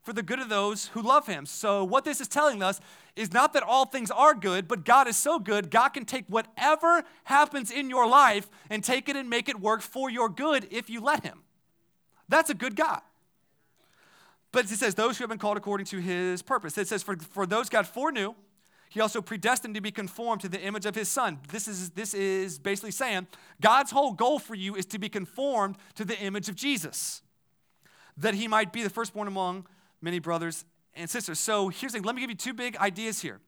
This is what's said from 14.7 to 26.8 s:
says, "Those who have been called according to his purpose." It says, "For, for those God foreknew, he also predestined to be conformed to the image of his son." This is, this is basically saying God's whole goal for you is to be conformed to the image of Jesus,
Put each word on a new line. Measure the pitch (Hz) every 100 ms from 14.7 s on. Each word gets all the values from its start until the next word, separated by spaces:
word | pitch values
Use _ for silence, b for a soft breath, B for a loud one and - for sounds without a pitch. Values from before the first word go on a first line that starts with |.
| 214
says, | 226 190
"Those | 226 233
who |
have | 240
been | 220
called | 208 208
according | 202 202 196
to | 190
his | 180 180 185 180
purpose." | - 262 170 208
It | 190
says, | 208
"For, | - 180
for | 156 - 190
those | 214 247
God | 226 196
foreknew, | - 302 254 196 226 _ _ b b b
he | 208
also | 220 233
predestined | 180 220 214 254 233 214
to |
be | 208
conformed | 208 190 - 233 214
to | 196
the | 196
image | 190 214 202
of |
his | 214 202
son." | 277 233 147 -
This | 208 214
is, | 190 180
this | 175 220
is | 202 196 190 190 147
basically | 196 196 220
saying | - 262 190 180 B B B
God's | 214 247 277
whole | 269 285
goal | 190 240 285
for | - 214
you | 190 202
is | 185
to | 214
be | 202
conformed | 208 180 - 277 240 196 190 B -
to |
the | 208 214
image | 196 202 208
of | 180
Jesus, | 277 254